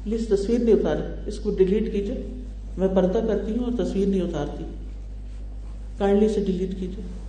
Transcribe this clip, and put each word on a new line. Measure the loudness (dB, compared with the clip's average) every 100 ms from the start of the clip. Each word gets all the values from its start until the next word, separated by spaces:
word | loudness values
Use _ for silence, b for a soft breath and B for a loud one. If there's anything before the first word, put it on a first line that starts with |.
پلیز | -2 -2 2
تصویر | 2 4 2
نہیں | 6 6
اتارے، | 4 0 -2 -6 -8
اس | -4
کو | -4 4
ڈیلیٹ | 4 4 2
کیجئے، | -2 -2 -4 -6 -8 -10 -10 -10 0
میں | 2
پردہ | 4 4 2 2
کرتی | 0 0
ہوں | -2 -2
اور | 0 0
تصویر | 2 2
نہیں | 2
اتارتی، | 0 -2 -4 -6 -8 -8 -10 -10 -10 -10 -10 -10 -10 -10 -10 -10 -10 -2
کائنڈلی | 4 6 6
اسے | 4 0
ڈیلیٹ | 0 -2 -4
کیجئے۔ | -6 -6 -8 -8